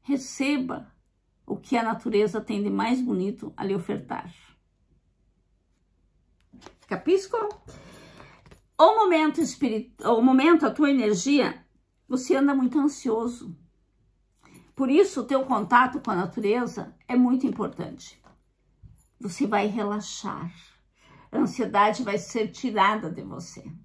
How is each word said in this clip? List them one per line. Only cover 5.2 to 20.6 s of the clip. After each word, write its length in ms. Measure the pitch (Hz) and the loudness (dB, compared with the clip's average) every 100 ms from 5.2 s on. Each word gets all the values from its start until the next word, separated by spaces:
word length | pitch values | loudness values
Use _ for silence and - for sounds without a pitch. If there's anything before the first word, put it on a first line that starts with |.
| _ _ _ _ _ _ _ _ _ _ _ _ _ - - _ _ | _ _ _ _ _ _ _ _ _ _ _ _ _ -20 -20 _ _
Capisco? 500 | - - 381 - 466 427 - - - - - - - - - - - _ - | -6 2 0 0 -6 -6 -8 -20 -20 -20 -20 -20 -20 -20 -20 -20 -20 _ 4
O 180 | 320 440 | 6 6
momento 440 | 403 320 311 311 | 4 4 2 0
espirit-, 540 | 302 - 247 220 - - | -4 -2 -2 -2 -8 -6
o 180 | 196 226 | 0 4
momento, 440 | 254 262 302 330 240 | 6 6 6 4 4
a 60 | |
tua 180 | - 294 | 2 2
energia, 760 | 277 214 196 269 285 214 - _ _ _ _ _ | 4 2 0 2 2 2 -4 _ _ _ _ _
você 280 | 247 - 269 | -6 0 2
anda 180 | 277 | 4
muito 260 | 269 254 285 | 2 2 2
ansioso. 760 | 285 - 254 220 240 240 - - _ _ _ _ _ _ _ _ _ - _ - | 0 0 -2 0 -2 -6 -16 -18 _ _ _ _ _ _ _ _ _ -20 _ -4
Por 140 | 262 | 2
isso, 320 | 294 381 277 | 4 4 0
o 40 | 214 | -2
teu 200 | 269 262 | -2 0
contato 540 | 226 214 240 254 262 | -2 4 4 4 -2
com 120 | - | -4
a 40 | 190 | -4
natureza 800 | 196 - 202 240 240 - - - - | -4 -4 0 0 -2 -8 -12 -16 -2
é 80 | 247 | 4
muito 320 | 247 254 254 | 4 4 0
importante. 720 | - 202 - - - - - _ _ _ _ _ _ - _ _ _ | -2 -6 -8 -12 -12 -20 -20 _ _ _ _ _ _ -20 _ _ _
Você 280 | 202 - 214 | -12 -4 0
vai 200 | 208 208 | 0 0
relaxar. 840 | 220 202 208 - - 202 - 170 - | -2 -4 -6 -8 -10 -10 -8 -10 -14